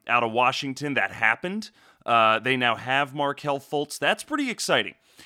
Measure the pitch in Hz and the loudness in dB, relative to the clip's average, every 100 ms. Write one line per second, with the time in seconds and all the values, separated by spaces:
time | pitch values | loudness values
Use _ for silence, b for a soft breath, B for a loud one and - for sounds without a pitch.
0 | - 120 117 113 123 131 143 131 147 123 | -2 0 2 2 2 0 -6 -6 -4 -2
1 | 98 - 110 117 180 208 - b b b | -2 0 0 0 -2 -8 -10 b b b
2 | - 117 110 110 120 131 123 107 120 135 | 2 4 6 4 2 2 2 0 0 0
3 | 143 143 143 143 147 139 - 147 147 - | 0 -2 -4 -4 -4 -4 -4 -6 -4 -2
4 | 147 190 - 294 269 208 - 139 95 - | -2 -2 -2 -4 -4 -4 0 0 0 -8
5 | B B | B B